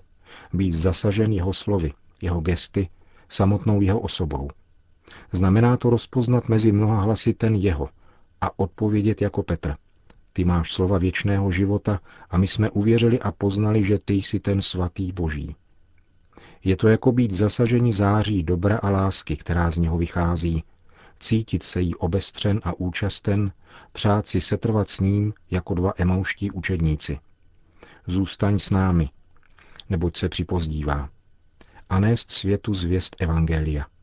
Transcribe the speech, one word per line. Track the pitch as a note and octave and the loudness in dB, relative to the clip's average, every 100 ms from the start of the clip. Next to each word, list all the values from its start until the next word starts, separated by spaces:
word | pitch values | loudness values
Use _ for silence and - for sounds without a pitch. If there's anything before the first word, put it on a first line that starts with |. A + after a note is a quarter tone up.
| - _ - - - | -20 _ -20 -20 -8
být | F2 F#2+ | -2 0
zasažen | E2 F2 F2 G#2+ G2+ A2 | 2 0 0 0 2 0
jeho | G#2 F#2 | 0 -2
slovy, | F#2+ - G2+ D#2 - - - | -4 -2 -2 -2 -6 -18 -8
jeho | F2 F2 | -4 -2
gesty, | D#2+ E2+ - - D#2+ - - - - | 0 -2 -2 -4 -4 -6 -20 -20 -8
samotnou | - G2 G2+ A2+ G#2 | 0 2 2 2 2
jeho | G2 G#2+ | 2 0
osobou. | - - E2+ C#2+ C#2+ - _ _ _ _ - - - | -2 -4 -4 -4 -6 -12 _ _ _ _ -20 -20 -4
Znamená | F#2 F#2 G2 A#2+ B2 | 0 4 6 4 4
to | B2 | 2
rozpoznat | A#2 - B2+ A#2 B2 - | 0 0 -2 2 0 2
mezi | A2 A2 | 2 4
mnoha | G#2 G#2+ A2 | 4 2 2
hlasy | G2 G#2+ - | 2 0 0
ten | A2+ A2 G#2+ | 0 0 2
jeho | F#2+ D#2 C#2 - - _ _ - | 0 0 -4 -10 -20 _ _ -8
a | - - | -6 -4
odpovědět | F#2+ - G#2+ G#2+ G#2 G2+ | -6 -2 0 0 0 0
jako | G2+ - | -2 -2
Petr: | - E2+ D#2 D2 _ _ _ - _ | -4 -4 -4 -8 _ _ _ -20 _
„Ty | - F2+ | -2 2
máš | F2 E2 | 2 0
slova | - F#2 G2 | -2 0 2
věčného | F2+ - G2+ G2 G2 | 0 -2 -2 0 0
života | F2+ G2 G2+ - G2 - - - | 0 0 0 -2 -4 -6 -20 -6
a | F2 | 0
my | F#2+ | 0
jsme | - G#2+ | 2 0
uvěřili | - G#2 A#2 A#2 A#2+ | 2 2 4 4 2
a | G#2 | -2
poznali, | - G2+ G2 G#2+ A2 | -2 -2 0 2 2
že | G2 G2+ - | 2 0 0
ty | |
jsi | G2+ F#2+ G2+ | -2 -2 -4
ten | - G2 | -2 -2
svatý | - F#2 F2+ - F#2 | -2 -2 -4 -4 -6
Boží.“ | F#2 E2 D2 C#2+ D2 _ _ _ _ _ _ _ - - - | -4 -4 -4 -8 -14 _ _ _ _ _ _ _ -20 -20 -6
Je | F#2+ F#2 | -2 2
to | A2 | 4
jako | A2 C3 | 4 4
být | A#2+ A#2+ | 2 2
zasaženi | F2+ G#2 - A#2+ A#2+ A#2+ | 2 0 2 2 2 2
září | G2 G2+ G#2+ G#2 G2+ | 2 2 2 2 0
dobra | D#2+ F2 G2 G#2+ | 0 0 2 0
a | G2+ | 0
lásky, | F#2+ F#2+ - - - | 0 0 -2 -6 -8
která | - F2 E2+ | -2 0 0
z | E2 | 2
něho | E2+ E2+ | 0 0
vychází, | E2+ F#2+ E2+ E2+ E2+ E2 - _ - - - - | -2 -2 -2 0 -2 -2 -6 _ -20 -20 -20 -8
cítit | - A2+ A2+ E2+ | -2 -2 0 -4
se | - F2+ | -4 -2
jí | F2+ E2 | -2 -2
obestřen | F2 F#2+ - - G#2 G#2 | -2 -2 -4 -4 -2 -2
a | - - | -2 -4
účasten, | F2+ - G2+ - - G#2 G2+ - - - - | -4 -4 -4 -4 -2 0 -2 -6 -20 -20 -16
přát | - G#2 G#2 - | -4 0 0 0
si | F#2+ | -2
setrvat | - G#2 A2+ A2 G2 | -2 -2 0 0 0
s | - | 0
ním | F#2+ G2+ G#2 - - | 2 2 0 -4 -6
jako | F#2 - | -6 -2
dva | F2 F#2 - | -2 -2 0
emauští | F2+ F#2 F#2 - G2+ | 0 0 -2 -4 -6
učedníci. | F#2 - F#2 D#2+ D2+ - C#2+ _ _ _ _ _ - - - - | -6 -4 0 0 0 -4 -6 _ _ _ _ _ -20 -20 -16 -4
„Zůstaň | F#2 F#2+ - G2+ G2+ | -2 -2 -2 0 0
s | - | 0
námi, | G2 F#2+ F2 D2+ - - - _ - - - - | 2 2 2 0 -4 -20 -20 _ -20 -20 -18 -6
neboť | F2+ E2+ - | -2 -2 -2
se | F#2 | -4
připozdívá,“ | - F2 F#2 D#2+ D2+ D2 C#2+ C#2+ - _ _ _ _ - - - | -4 -4 -2 -2 -4 -4 -4 -6 -12 _ _ _ _ -20 -20 -4
a | F#2+ | 0
nést | G#2 A#2 - | 2 0 -2
světu | - F#2+ G2 - | -4 -2 -2 -2
zvěst | F#2+ F2 F#2 - - | -4 0 -2 -2 -4
evangelia. | E2 E2 D#2+ D#2+ D#2 D2 C#2+ _ | -2 0 2 0 -2 -4 -6 _